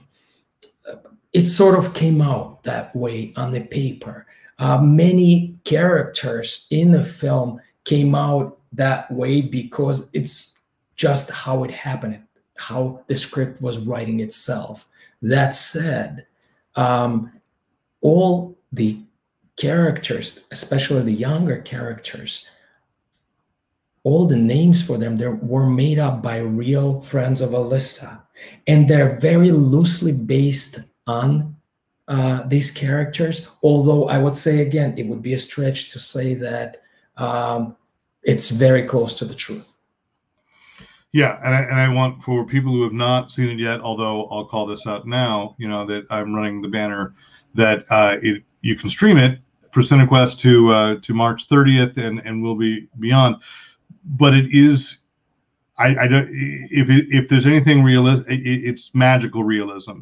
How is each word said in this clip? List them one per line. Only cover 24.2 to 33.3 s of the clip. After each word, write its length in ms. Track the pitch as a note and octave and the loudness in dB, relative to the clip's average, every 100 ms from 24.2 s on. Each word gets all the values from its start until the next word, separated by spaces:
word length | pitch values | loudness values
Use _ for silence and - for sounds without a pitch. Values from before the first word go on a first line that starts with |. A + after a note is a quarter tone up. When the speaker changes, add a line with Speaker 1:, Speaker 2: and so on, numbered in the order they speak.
| E3+ | 2
Speaker 1:
the 120 | B2 | 2
names 440 | A2+ C3+ E3+ F3 | 2 2 4 4
for 160 | - A#2+ | 0 -6
them, 200 | A2+ A2+ | -4 -4
they 100 | B2 | -6
were 420 | G#2+ B2 C3 C3+ | -6 -4 0 0
made 300 | B2+ D3 D3+ | 2 0 0
up 220 | C#3 B2 | -2 -4
by 160 | A#2 A2+ | -6 -6
real 640 | A2+ A2+ B2 C#3 C#3 C#3 | -4 -4 -2 0 0 -4
friends 400 | - C3+ B2+ C3 | -4 -4 -2 -2
of 80 | B2+ | -2
Alyssa. 720 | B2 A#2+ C3+ C3+ - - A2 _ _ - - - | -2 -2 -2 -2 -6 -12 -20 _ _ -20 -10 2
And 200 | D3+ C#3+ | 6 6
they're 320 | D3+ C3+ - | 6 2 2
very 320 | D#3+ E3+ F3+ | 2 4 6
loosely 640 | D#3 C3+ C#3+ F3 - E3+ | 4 4 4 2 2 -2
based 640 | C3+ A2 C3 C#3+ C3+ - - - _ - | -2 0 0 0 -2 -6 -12 -20 _ -6
on, 480 | A#2 C3 D3+ D3+ - _ _ _ _ - | -2 0 0 -2 -12 _ _ _ _ -6
uh, 360 | C3+ C3 B2+ C3 | -2 0 -2 0
these 240 | C#3+ C3+ | 0 0
characters, 720 | - C#3 C#3+ D3 - E3 | -4 -4 -2 -4 -4 -4